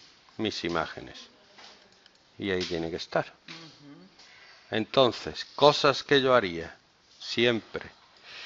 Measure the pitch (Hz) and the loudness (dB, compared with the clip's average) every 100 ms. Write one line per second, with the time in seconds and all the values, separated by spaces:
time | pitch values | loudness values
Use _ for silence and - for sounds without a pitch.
0 | - _ _ - 110 - 87 85 78 - | -20 _ _ -6 -6 -4 -4 -2 -4 -8
1 | 62 - - _ _ - - - _ _ | -16 -18 -20 _ _ -20 -20 -20 _ _
2 | _ _ _ - 104 92 85 82 82 82 | _ _ _ -8 -2 -2 -2 -4 -4 -6
3 | - 165 - - - 165 160 - 143 156 | -4 -4 -4 -10 -20 -18 -18 -20 -20 -20
4 | 190 _ - - - - - 110 107 - | -20 _ -20 -20 -20 -20 -6 -6 0 4
5 | 123 - 80 80 - - 147 143 147 127 | 4 2 -10 -10 -12 6 6 6 2 0
6 | - 143 131 123 98 82 80 - _ _ | 2 2 6 4 2 -4 -8 -14 _ _
7 | _ - - - 120 117 - 82 - - | _ -18 -8 0 2 0 -4 -12 -12 -20
8 | _ _ - - | _ _ -20 -16